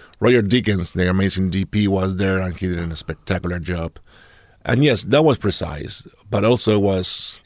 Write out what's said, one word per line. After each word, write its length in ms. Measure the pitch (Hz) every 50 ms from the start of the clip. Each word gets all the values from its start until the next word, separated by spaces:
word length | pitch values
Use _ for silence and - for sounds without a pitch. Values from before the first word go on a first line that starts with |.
| - - _ -
Roger 220 | 110 120 127 120 104
Deakins, 520 | 95 120 127 - 107 101 92 87 - -
the 140 | 92 90 90
amazing 420 | 92 95 98 95 - 95 95 92
D 140 | 85 95 95
P, 220 | - - 104 104
was 300 | 98 98 95 95 95 95
there, 220 | 90 98 95 95 95
and 160 | 92 90 82
he 100 | - 92
did 120 | 92 87 85 87 82
a 60 | 80
spectacular 600 | - - - 80 - - - 95 90 - 90 90 87
job. 380 | 80 85 87 85 82 82 - - - _ - - - _ _ _ _ _ _ _ -
And 180 | - 120 123 147
yes, 200 | 151 120 92 -
that 180 | 95 123 147 160
was 160 | 151 123 -
precise, 680 | - 101 - - 87 80 76 73 - - - - - - _ _ _ -
but 160 | - 101 101
also 300 | 113 123 113 - 110 107
it 60 | 104 98
was, 560 | 98 95 92 92 - - - - - - - _